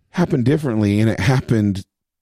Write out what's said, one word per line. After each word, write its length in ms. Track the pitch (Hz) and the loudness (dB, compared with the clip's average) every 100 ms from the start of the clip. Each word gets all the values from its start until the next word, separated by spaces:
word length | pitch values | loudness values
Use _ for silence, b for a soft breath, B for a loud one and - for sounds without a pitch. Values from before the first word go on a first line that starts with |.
| _ | _
Happened 340 | - 170 139 | -4 -2 0
differently, 560 | 120 156 147 110 104 104 | 0 0 0 0 2 2
and 100 | 110 | 0
it 80 | 95 | 0
happened, 640 | 113 160 - 113 104 95 - _ _ _ | 0 0 0 0 0 -2 -10 _ _ _